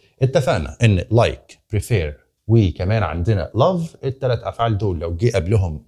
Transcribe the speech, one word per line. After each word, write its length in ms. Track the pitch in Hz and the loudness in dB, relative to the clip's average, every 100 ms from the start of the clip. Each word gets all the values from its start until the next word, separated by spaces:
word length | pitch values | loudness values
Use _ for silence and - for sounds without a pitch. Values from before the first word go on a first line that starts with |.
| _ - | _ -2
اتفقنا 540 | 127 151 175 110 69 - | 0 2 0 -2 -4 0
إن 180 | 117 92 | 2 2
like، 760 | - 113 95 - - - _ 104 | 2 2 2 0 -12 -20 _ -6
prefer، 360 | - 110 76 76 _ _ - | -2 -2 -2 -8 _ _ 2
وكمان 560 | 113 95 82 92 110 | 4 4 0 -2 -2
عندنا 480 | 85 85 85 101 - 101 | -2 -2 -2 -2 -2 0
love، 480 | 156 180 165 - | 0 0 -4 -8
التلات 380 | 135 127 127 117 | -8 -4 -4 -4
أفعال 360 | 98 - 117 101 | -4 -4 -2 -2
دول 200 | 104 85 | -2 -4
لو 180 | 85 87 | -6 -2
جه 200 | 117 98 | 0 0
قبلهم 480 | 85 101 90 76 | 0 0 0 -4